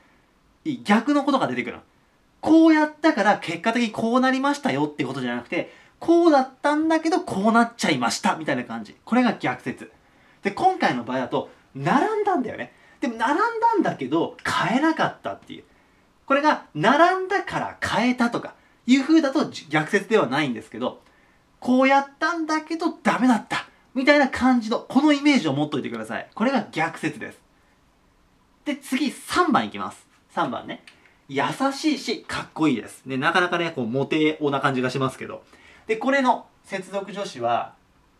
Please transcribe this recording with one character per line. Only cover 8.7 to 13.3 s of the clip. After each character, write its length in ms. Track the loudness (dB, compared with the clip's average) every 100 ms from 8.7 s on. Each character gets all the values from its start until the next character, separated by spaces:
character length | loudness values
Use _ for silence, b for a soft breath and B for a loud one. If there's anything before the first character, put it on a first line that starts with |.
| -10
じ。 120 | -12 -18
こ 120 | -2 2
れ 80 |
が 80 | 2
逆 300 | 0 -4 -4
接。 280 | -8 -10 -14 b b b b b
で、 80 | -6
今 260 | 2 2 2
回 160 | 0
の 80 | -2
場 120 | -4
合 40 | -4
だ 80 | -2
と、 240 | -4 -6 B B
並 460 | -6 0 2 2 0
ん 20 |
だ 140 | 0 0
ん 80 |
だ 80 | -2
よ 40 | -8
ね。 160 | -12 b b b
で 80 | -8
も、 80 | -2
並 180 | 0